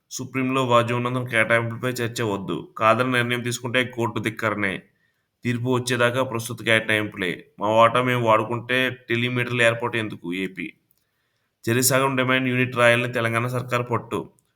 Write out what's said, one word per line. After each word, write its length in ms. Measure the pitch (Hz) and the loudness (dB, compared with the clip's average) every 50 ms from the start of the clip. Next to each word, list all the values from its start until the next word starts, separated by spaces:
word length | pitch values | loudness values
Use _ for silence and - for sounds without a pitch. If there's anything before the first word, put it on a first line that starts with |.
| _ - | _ -14
సుప్రీంలో 540 | - - 131 - - 131 131 131 131 135 131 | -12 -12 -10 -6 -4 -4 -2 0 0 0 2
వాద్యం 320 | 120 120 120 117 113 123 | 4 4 4 4 2 0
ఉన్నందున 320 | 123 120 123 127 127 123 127 | -2 -2 -2 -2 -4 -4 -2
కేటాయింపులపై 600 | 117 113 110 110 117 117 117 113 117 110 120 127 | 0 0 2 4 2 2 2 0 -4 -4 -4 -4
చర్చ 320 | 123 123 117 117 120 - 120 | -2 -2 -4 -4 -2 -2 -2
వద్దు. 460 | 107 98 98 95 85 85 71 - - - 95 | -2 -2 -2 -4 -4 -6 -6 -6 -8 -4 2
కాదని 340 | 110 110 113 120 127 131 127 | 4 4 4 4 2 0 2
నిర్ణయం 300 | 123 120 120 123 123 120 | 0 0 0 -2 -4 -4
తీసుకుంటే 420 | 123 120 - - 127 117 127 123 | -4 -6 -6 -4 -2 -2 -2 -2
కోర్టు 360 | 110 - 113 117 113 107 120 | -2 -2 -2 -2 -2 -2 -2
ధిక్కరణే. 600 | 104 113 110 - 113 107 104 104 104 95 90 - - _ _ _ _ _ _ _ _ _ _ _ - | -4 -4 -4 -2 -2 -2 -2 0 -2 -2 -4 -6 -10 _ _ _ _ _ _ _ _ _ _ _ -4
తీర్పు 300 | 120 120 117 120 127 127 | -4 -2 -2 0 0 0
వచ్చేదాకా 480 | 120 123 127 127 117 120 120 123 131 131 | 0 0 0 0 2 2 2 2 0 -2
ప్రస్తుత 400 | 127 120 113 110 - 113 - 104 | -2 -2 -6 -6 -8 -10 -6 0
కేటాయింపులే. 840 | 113 113 110 110 110 107 107 107 104 - 101 95 87 78 - - _ _ - | 2 2 2 2 2 0 0 0 -2 -4 -4 -4 -4 -4 -6 -10 _ _ -4
మా 80 | 98 107 | 0 2
వాటా 340 | 110 113 113 113 123 123 127 | 6 6 6 6 6 2 0
మేము 240 | 127 123 123 117 | 2 0 2 2
వాడుకుంటే 680 | 110 107 110 110 110 120 117 117 120 127 127 131 127 123 - - - | 4 4 4 2 0 -4 -6 -4 -2 0 0 0 0 -4 -6 -6 -4
టెలిమీటర్లు 540 | 120 120 120 123 127 120 120 120 123 123 117 | -2 0 0 0 -2 -2 -2 -2 0 2 4
ఏర్పాటు 340 | 113 117 117 120 117 117 | 4 2 2 -2 -4 -2
ఎందుకు? 380 | 117 110 104 104 98 - 85 90 | -4 -4 -6 -8 -10 -8 -8 -6
ఏపీ. 380 | 95 98 92 95 92 85 - - _ _ _ _ _ _ _ _ _ _ _ _ _ _ _ _ _ - - | -4 -4 -6 -6 -8 -12 -12 -12 _ _ _ _ _ _ _ _ _ _ _ _ _ _ _ _ _ -4 -2
చెరి 140 | 117 127 127 | 0 2 2
సగం 340 | 120 135 131 135 139 135 | 2 2 2 2 2 0
డిమాండ్ 320 | 131 127 127 127 131 131 127 | 0 0 2 2 0 0 0
యూనిట్ 280 | 123 127 127 123 127 | 0 0 0 0 2
రాయాలని 360 | 120 120 120 120 120 123 123 123 | 4 4 4 4 4 2 -2 -2
తెలంగాణ 340 | 123 113 113 113 117 120 | -2 -2 0 0 0 -2
సర్కార్ 440 | 127 127 123 123 - 123 120 120 120 | -2 -4 -4 -4 -2 -2 -2 -2 0
పట్టు. 400 | 120 110 - - 113 87 65 - _ _ _ _ _ | -2 -4 -2 -4 -6 -6 -6 -8 _ _ _ _ _